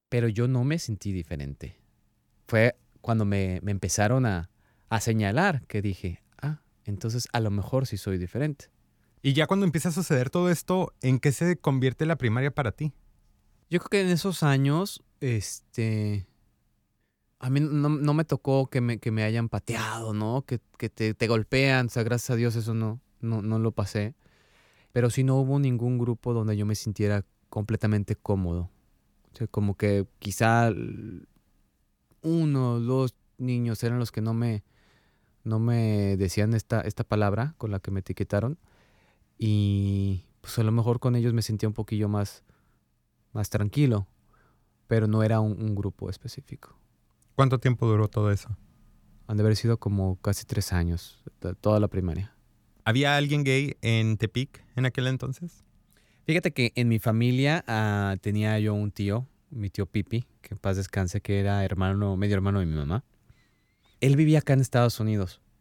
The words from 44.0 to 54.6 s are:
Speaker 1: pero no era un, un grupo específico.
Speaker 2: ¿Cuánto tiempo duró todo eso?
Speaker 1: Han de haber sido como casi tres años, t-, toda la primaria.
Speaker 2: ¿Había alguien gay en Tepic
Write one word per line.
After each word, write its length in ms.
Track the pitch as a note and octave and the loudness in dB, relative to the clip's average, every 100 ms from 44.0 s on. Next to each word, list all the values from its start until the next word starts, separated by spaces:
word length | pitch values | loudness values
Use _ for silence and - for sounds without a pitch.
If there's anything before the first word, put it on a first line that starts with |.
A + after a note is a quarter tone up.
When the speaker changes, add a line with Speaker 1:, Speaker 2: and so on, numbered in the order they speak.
| G2 _ _ _ _ _ _ _ _ | -2 _ _ _ _ _ _ _ _
Speaker 1:
pero 220 | A2+ A2 | 0 2
no 140 | A2 | 2
era 160 | A2 A2 | 4 2
un, 200 | A2 G#2 | 0 -2
un 140 | G#2+ | -4
grupo 360 | G2+ G2+ - G2+ | -2 -4 -6 -10
específico. 680 | G2 B2 - - - - - _ _ _ _ _ | -10 -12 -16 -16 -18 -18 -20 _ _ _ _ _
Speaker 2:
¿Cuánto 240 | - C3+ B2+ | 2 2 4
tiempo 280 | B2+ A#2+ A#2 | 2 2 2
duró 200 | G#2+ G#2+ | 4 2
todo 220 | - G#2 | 2 2
eso? 260 | G2+ - G2+ - _ - _ _ - - | 0 -2 -12 -12 _ -20 _ _ -20 -6
Speaker 1:
Han 120 | G#2 | 2
de 40 | |
haber 140 | G#2+ G#2+ | 4 4
sido 220 | A#2 A#2 | 2 0
como 380 | G2+ G2+ F#2+ F#2 | 0 0 0 -2
casi 240 | - G2 | -2 -4
tres 280 | - G#2 G2 | -4 -4 -2
años, 520 | F2+ E2+ E2+ - - - _ | 0 0 -2 -8 -20 -20 _
t-, 160 | F#2+ | -10
toda 260 | F2+ G#2 G#2+ | -2 2 2
la 80 | G2+ | 2
primaria. 460 | F#2+ F2+ D#2+ G2 _ _ _ _ _ | 0 -2 -4 -8 _ _ _ _ _
Speaker 2:
¿Había 320 | - A#2+ C#3+ C#3+ | -2 2 2 2
alguien 260 | D3 D3 | 2 0
gay 340 | C#3 C3 C#3 - | 2 0 0 -4
en 360 | A2+ A2+ A2 A2 | 0 2 2 0
Tepic 480 | G#2+ B2 C3+ - | -2 -4 -6 -10